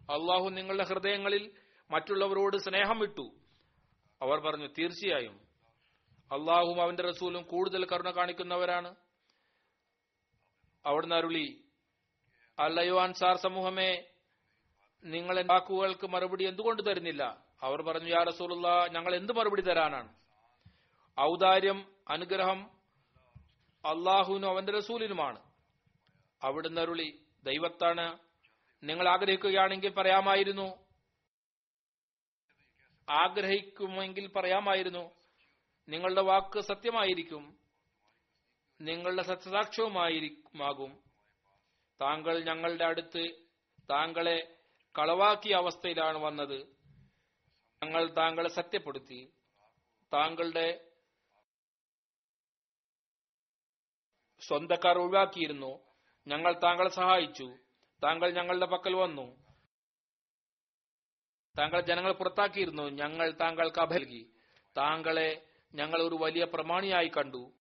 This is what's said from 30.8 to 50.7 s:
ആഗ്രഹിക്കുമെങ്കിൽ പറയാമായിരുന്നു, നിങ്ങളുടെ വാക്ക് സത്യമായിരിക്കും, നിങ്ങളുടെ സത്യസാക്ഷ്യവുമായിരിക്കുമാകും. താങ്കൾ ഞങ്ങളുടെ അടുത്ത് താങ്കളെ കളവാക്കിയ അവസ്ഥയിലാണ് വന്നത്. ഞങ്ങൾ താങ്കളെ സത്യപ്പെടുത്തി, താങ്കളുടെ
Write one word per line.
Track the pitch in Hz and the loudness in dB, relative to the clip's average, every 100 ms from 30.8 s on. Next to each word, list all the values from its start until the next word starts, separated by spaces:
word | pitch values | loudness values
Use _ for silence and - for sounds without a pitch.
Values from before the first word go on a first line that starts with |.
| _ _ _ _ _ _ _ _ _ _ _ _ _ _ _ _ _ _ _ _ 131 _ - | _ _ _ _ _ _ _ _ _ _ _ _ _ _ _ _ _ _ _ _ _ _ -2
ആഗ്രഹിക്കുമെങ്കിൽ | 151 180 190 190 196 196 - 196 190 190 190 196 | 2 2 2 0 0 -2 -10 -8 -6 -6 -8 -6
പറയാമായിരുന്നു, | 196 185 190 202 190 185 175 170 _ _ _ _ _ _ _ - | -4 0 0 2 0 0 -6 -12 _ _ _ _ _ _ _ -12
നിങ്ങളുടെ | 156 185 190 | -4 0 2
വാക്ക് | 190 190 190 208 | 4 4 2 -6
സത്യമായിരിക്കും, | 202 196 233 226 196 175 165 156 147 - _ _ _ _ _ _ _ _ _ _ _ _ | -4 -4 -2 0 0 0 -4 -12 -16 -20 _ _ _ _ _ _ _ _ _ _ _ _
നിങ്ങളുടെ | 156 170 175 185 | -8 -4 -2 -2
സത്യസാക്ഷ്യവുമായിരിക്കുമാകും. | 180 180 185 196 208 - 226 196 170 160 151 147 - 156 143 139 135 139 _ _ _ _ _ _ _ _ _ _ | -2 -6 -2 -2 -2 -2 -2 0 0 0 -4 -12 -20 -8 -6 -6 -10 -14 _ _ _ _ _ _ _ _ _ _
താങ്കൾ | 139 156 156 165 | -2 -2 -2 -2
ഞങ്ങളുടെ | 165 160 165 170 165 | -2 -2 -2 0 0
അടുത്ത് | 165 165 170 165 165 _ _ _ _ _ | 0 -6 -6 -6 -8 _ _ _ _ _
താങ്കളെ | 143 160 165 170 170 165 - _ _ _ - | 0 0 0 0 0 -4 -16 _ _ _ -2
കളവാക്കിയ | 156 175 202 208 214 190 | 2 6 6 4 2 2
അവസ്ഥയിലാണ് | 180 170 180 165 160 156 | 2 -2 -6 -2 -2 0
വന്നത്. | 151 147 139 135 143 _ _ - - _ _ _ _ _ _ _ | -4 -4 -6 -8 -12 _ _ -20 -20 _ _ _ _ _ _ _
ഞങ്ങൾ | 156 160 165 | -4 0 0
താങ്കളെ | 165 165 160 170 | 2 0 2 -2
സത്യപ്പെടുത്തി, | 170 170 202 156 135 123 127 131 _ _ _ _ _ _ _ _ | -2 -4 -6 -6 -12 -14 -20 -20 _ _ _ _ _ _ _ _
താങ്കളുടെ | 143 156 165 170 165 165 | 0 0 0 -2 0 -2